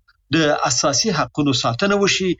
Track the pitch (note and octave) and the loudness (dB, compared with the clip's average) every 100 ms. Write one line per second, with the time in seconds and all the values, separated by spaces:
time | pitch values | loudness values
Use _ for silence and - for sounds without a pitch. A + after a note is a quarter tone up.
0 | - _ _ E3 D3+ D3 C#3+ - D3+ C#3 | -6 _ _ 0 2 0 0 0 0 0
1 | A3 D#3+ B2 - C#3+ B2+ C3 A#2 G3 G3+ | 0 -2 -2 -2 -2 0 -2 0 0 2
2 | G3 - F#3 E3 | 2 0 -2 -4